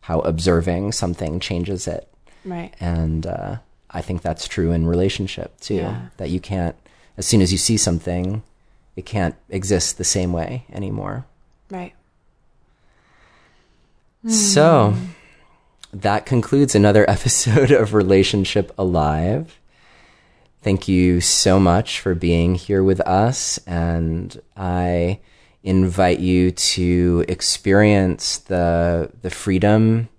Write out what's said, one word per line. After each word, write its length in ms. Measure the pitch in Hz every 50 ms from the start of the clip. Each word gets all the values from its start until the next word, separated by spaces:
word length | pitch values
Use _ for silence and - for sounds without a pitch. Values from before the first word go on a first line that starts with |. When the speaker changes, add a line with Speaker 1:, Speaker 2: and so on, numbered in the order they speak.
Speaker 1:
how 200 | _ - 85 80
observing 720 | - 85 82 80 85 92 87 85 82 92 87 87 98 101 107
something 480 | - - 90 87 - - 78 76 90
changes 440 | - - - 87 87 95 98 90 - -
it. 200 | 85 82 - _ _ _ _ _ _ _ _
Speaker 2:
Right. 280 | 190 180 170 170 - - -
Speaker 1:
And, 480 | - - 170 82 - 80 160 160 160 87
uh, 300 | 87 - 90 95 92 113 _ _ _ _ _ _
I 100 | - 87
think 200 | - - 90 85
that's 260 | - 87 82 - - -
true 240 | - - 87 82
in 160 | 85 82 82 82
relationship, 720 | 85 87 92 98 - - 101 95 - - - - _ _
too. 160 | - - 101
Speaker 2:
Yeah. 260 | 92 87 95 104 117 - 120 _
Speaker 1:
That 140 | - 92 71
you 100 | 87 92
can't, 380 | - - 101 95 87 85 - _ _ _ _ _ _ _ _ -
as 80 | 98
soon 160 | - - 104
as 100 | 95 87
you 60 | 95 90
see 180 | - - 113
something, 680 | 107 - - 87 85 - 87 87 90 90 92 101 110 - _ _ _ _ _ _ _ _ _ _
it 100 | - -
can't 300 | - - 107 92 82 - _ _ _
exist 480 | - 95 95 92 101 90 - - - -
the 60 | 90
same 300 | - - 101 90 90 87
way 320 | 85 80 - 123 127 120 _ -
anymore. 520 | 92 98 98 104 104 98 95 98 120 135 _ _ _ _ _ _ _ _ _
Speaker 2:
Right. 240 | 196 185 180 - _ _ _ _ _ _ _ _ _ _ _ _ _ _ _ _ _ _ _ _ _ _ _ _ _ _ _ _ _ _ _ _ _ _ _ _ _ _ _ _ _ _ _ _ _ _ - 226
Speaker 1:
So, 680 | 220 220 208 196 - 143 151 165 165 139 110 104 104
Speaker 2:
Mm. 120 | 113 120 - - - _ _ _ _ _ _ _ _ _ _ _ _ - _ -
Speaker 1:
that 320 | 98 95 104 101 104 -
concludes 500 | - 131 120 110 - - 139 143 131 -
another 300 | 107 101 104 98 107 104
<laughs> 40 | -
episode 640 | 101 - - 123 - - - 123 107 117 135 131
of 220 | 147 123 113 104 107
Relationship 800 | 107 98 90 98 95 95 - - 101 95 - - 104 92 - - -
Alive. 840 | 98 92 87 80 76 76 76 78 82 90 110 143 160 160 - _ _ _ _ _ _ _ _ _ _ _ _ _ _ _ _ _ _ _ _ _
Thank 260 | _ 107 95 92 - -
you 320 | 95 90 90 90 87 87
so 360 | 87 - - - - 98 92 98
much 420 | 98 90 87 95 113 - - -
for 120 | - 98 90
being 400 | 85 - 87 85 82 85 85 92
here 280 | 87 - - 101 95 95
with 160 | 98 95 85
us, 580 | - - 90 95 107 120 127 - - - - - _
and 760 | - 87 85 82 85 85 85 82 82 82 82 92 92 - 57 - _ _ -
I 640 | 95 90 90 90 90 90 87 87 85 87 101 - - _ _ _ _ _ _ _ _
invite 560 | 95 95 92 92 92 85 92 95 90 90 -
you 320 | 90 90 90 90 90 92
to 720 | 87 - - - - - 90 87 87 87 87 87 87 85 85 -
experience 1120 | 92 - - - - - _ 101 95 101 107 104 104 98 95 92 85 - - - - -
the, 680 | _ _ 95 90 87 85 85 85 85 87 85 85 80 58 - -
the 80 | - 92
freedom 800 | - - - 104 95 92 101 101 107 110 110 110 113 117 117 - _